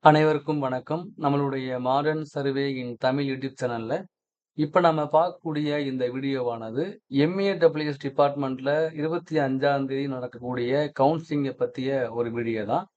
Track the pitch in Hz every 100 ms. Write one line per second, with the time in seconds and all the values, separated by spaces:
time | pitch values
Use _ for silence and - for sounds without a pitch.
0 | 156 151 156 151 143 151 135 127 - 160
1 | 180 - 151 143 139 135 131 127 123 135
2 | 147 156 151 - 139 135 139 131 123 117
3 | 131 135 139 131 135 123 127 117 113 151
4 | 196 _ _ _ _ - 151 180 175 156
5 | 147 156 175 175 165 151 151 147 143 131
6 | 123 127 139 135 123 117 113 117 180 214
7 | _ 139 151 185 196 190 165 151 151 143
8 | 139 135 143 143 139 127 131 151 160 160
9 | 151 170 170 156 139 131 143 143 135 135
10 | 143 131 123 120 123 127 120 139 147 -
11 | 139 160 160 147 139 127 123 - 131 135
12 | 120 117 120 117 117 110 101 135 202